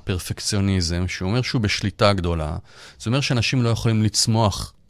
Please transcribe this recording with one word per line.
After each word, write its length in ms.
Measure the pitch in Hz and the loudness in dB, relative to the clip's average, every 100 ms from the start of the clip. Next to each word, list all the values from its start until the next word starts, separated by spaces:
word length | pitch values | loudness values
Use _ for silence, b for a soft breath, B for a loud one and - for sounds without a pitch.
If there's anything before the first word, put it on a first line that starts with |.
פרפקציוניזם, 1040 | - 92 - - - 101 98 95 82 87 90 | -2 -4 -4 -6 -4 0 2 2 0 -2 -2
שהוא 200 | - 92 | -4 -2
אומר 140 | 123 | -2
שהוא 180 | 123 127 | 0 0
בשליטה 520 | 104 - 104 - 104 | 0 0 -4 2 2
גדולה. 440 | 98 87 82 76 87 B B B B | 4 0 -2 -2 -6 B B B B
זה 100 | 107 | -2
אומר 100 | 135 | 0
שאנשים 420 | 135 123 - 135 | 0 0 2 0
לא 60 | 117 | 0
יכולים 340 | 110 117 110 | 0 2 2
לצמוח 720 | 107 - - 113 107 - - - - | 2 2 2 4 2 0 -8 -12 -20